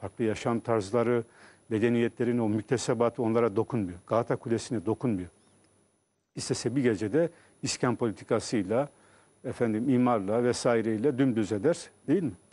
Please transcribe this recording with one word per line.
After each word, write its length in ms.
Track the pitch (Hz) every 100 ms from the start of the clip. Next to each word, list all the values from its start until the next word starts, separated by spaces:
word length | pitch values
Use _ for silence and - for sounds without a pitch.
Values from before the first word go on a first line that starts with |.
farklı 220 | 98 -
yaşam 360 | 113 101 131 117
tarzları, 640 | 110 113 95 117 117 120 113 - - - -
medeniyetlerin 680 | 110 120 120 117 - 120 120
o 120 | 110
müktesebatı 720 | 107 104 120 - 117 117 -
onlara 320 | 113 117 117 101
dokunmuyor. 420 | 110 120 95 87 -
Galata 280 | 110 - 123
Kulesi'ne 500 | 123 113 - 123 -
dokunmuyor. 440 | 110 139 98 90 - _ _ _ _ _ _ _ _ _ -
İstese 400 | - 131 123 131
bir 80 |
gecede 460 | 123 107 107 131 165 - _ _
iskan 320 | 120 - 131 113
politikasıyla, 960 | 120 95 - 117 - 117 92 113 143 - _ _ _ _ 131
efendim, 440 | - 120 107 127
imarla 540 | 127 123 117 95 113
vesaireyle 760 | 123 113 131 117 110 110 135 127
dümdüz 340 | 135 113 101
eder, 380 | 104 123 170 - _ -
değil 160 | 170
mi? 80 | 156 95 _